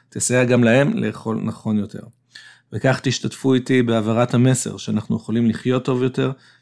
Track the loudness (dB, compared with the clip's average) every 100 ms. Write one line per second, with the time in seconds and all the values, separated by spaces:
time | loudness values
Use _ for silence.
0 | _ -6 0 2 4 4 6 4 2 0
1 | -4 -6 -6 -6 -6 -6 -4 -2 -4 -10
2 | -18 _ _ -20 -20 -20 _ -2 0 0
3 | 0 -2 -4 -4 0 2 2 2 2 0
4 | 0 0 2 4 4 2 -2 -8 -4 -4
5 | -2 -6 -2 0 0 0 0 -2 0 -2
6 | -2 -2 -4 -4 _ _